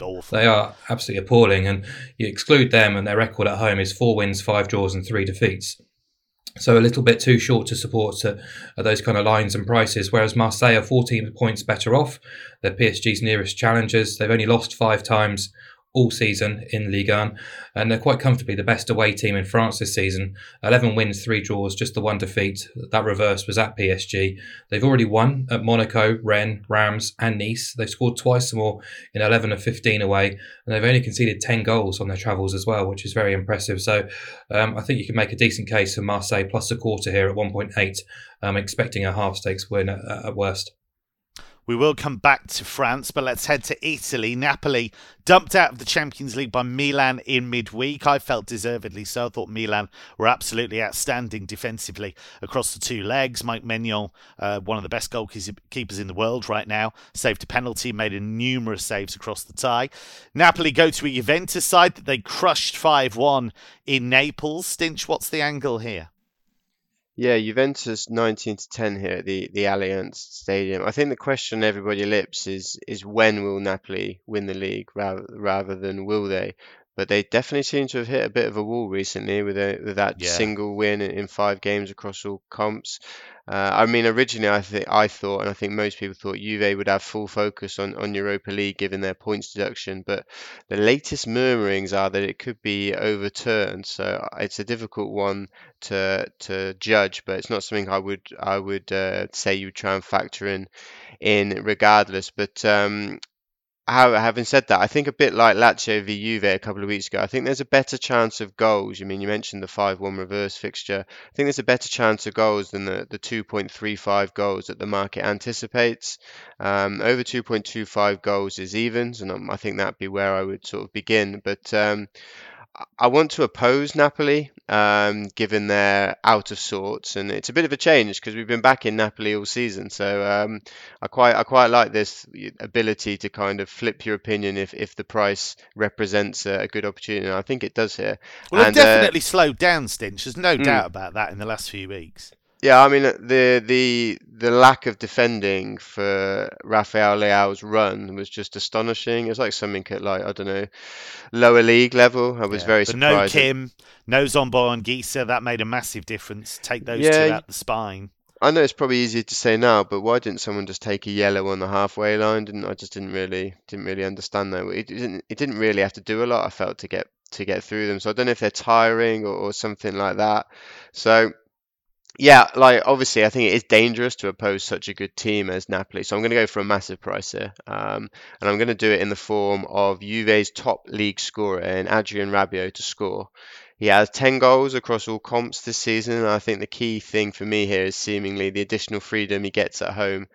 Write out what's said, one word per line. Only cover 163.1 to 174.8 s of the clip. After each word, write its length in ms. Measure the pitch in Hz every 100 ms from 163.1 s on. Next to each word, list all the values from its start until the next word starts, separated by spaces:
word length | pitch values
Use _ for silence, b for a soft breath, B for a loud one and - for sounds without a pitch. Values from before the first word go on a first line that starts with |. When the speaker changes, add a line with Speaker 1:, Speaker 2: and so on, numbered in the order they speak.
Speaker 3:
really, 400 | 95 95 92 95 95 -
didn't 180 | 101 98
really 180 | 95
understand 480 | 95 95 - 101 98
that. 140 | 92 98
It 200 | 92 110
didn't, 360 | 101 123 92 -
it 80 | -
didn't 220 | 139 107
really 240 | 110 101
have 100 | 98
to 80 | -
do 220 | 98 110
a 20 | 120
lot, 200 | 120 90
I 40 |
felt, 300 | - 98 -
to 80 | -
get, 200 | 92 - _ _
to 120 | - 98
get 180 | 92
through 240 | - 107 107
them. 120 | 98
So 100 | 107
I 40 |
don't 120 | 110 123
know 60 |
if 80 | 120
they're 100 | 107
tiring 760 | - - 113 113 113 117 110 104
or, 100 | 95
or 180 | 101
something 420 | 104 110 104 104 98
like 220 | 98 98
that. 300 | 107 107 - B B B B
So, 420 | - 110 113 110 - _ _ _ _ _ _ _ -
yeah, 280 | 139 135 120 123
like, 280 | 131 123 -
obviously, 400 | 135 131 117 107
I 40 |
think 220 | 127 110
it 40 | 110
is 80 |
dangerous 520 | - 110 117 113 120 -
to 100 | 98
oppose 360 | 92 107 98
such 240 | - 95